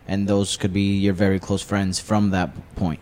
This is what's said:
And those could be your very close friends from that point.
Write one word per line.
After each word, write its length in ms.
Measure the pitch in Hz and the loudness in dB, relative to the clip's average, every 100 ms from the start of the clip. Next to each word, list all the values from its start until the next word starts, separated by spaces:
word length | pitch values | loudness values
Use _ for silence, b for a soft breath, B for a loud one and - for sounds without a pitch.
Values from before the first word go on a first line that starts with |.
| - | -6
And 180 | 98 101 | -2 0
those 300 | 101 98 - | 2 0 -2
could 160 | 101 | -2
be 260 | 98 101 98 | 0 2 2
your 160 | 101 | 2
very 260 | 92 98 95 | 2 2 2
close 220 | - 98 | 0 -4
friends 380 | - 101 95 90 | -2 -2 0 -2
from 320 | - 107 101 | 0 2 2
that 200 | 92 87 - - - | 0 -2 -6 -12 -4
point. 260 | 87 73 | -4 -4